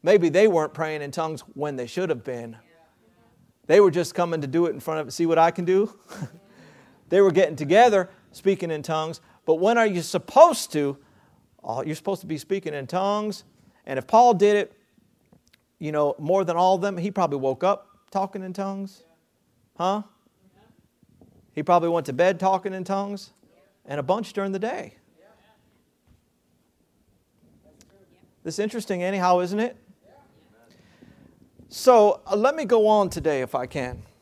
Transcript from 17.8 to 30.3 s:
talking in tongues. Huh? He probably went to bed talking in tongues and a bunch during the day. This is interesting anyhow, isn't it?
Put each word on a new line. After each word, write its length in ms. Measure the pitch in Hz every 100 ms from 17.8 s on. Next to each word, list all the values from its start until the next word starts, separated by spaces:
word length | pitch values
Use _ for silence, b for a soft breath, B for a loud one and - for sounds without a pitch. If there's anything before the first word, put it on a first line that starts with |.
| - _ _
talking 320 | 196 190 202
in 100 | 185
tongues. 520 | 180 196 196 196 - _ _ _ _ _ _ _ _
Huh? 240 | 175 208 208 _ _ _ _ _ _ _ _ _ _ _ - _ _
He 80 | -
probably 260 | 151 175 170
went 160 | 170 151
to 60 |
bed 260 | 127 180 175
talking 360 | 190 190 190
in 100 | 190
tongues 460 | 185 196 202 202 - _ _ _ _ _ -
and 120 | 143
a 40 |
bunch 320 | 139 202 214
during 180 | - 196
the 60 | 190
day. 380 | 214 - 107 _ _ _ _ _ _ _ _ _ _ _ _ _ _ _ _ _ _ _ _ _ _ _ _ _ _ _ _ _ _ _ _ _ _ _
This 120 | 165 160
is 20 |
interesting 440 | 208 233 208 185
anyhow, 360 | 180 196 180 180
isn't 200 | 180 208
it? 180 | 240 - _ _ _ _ _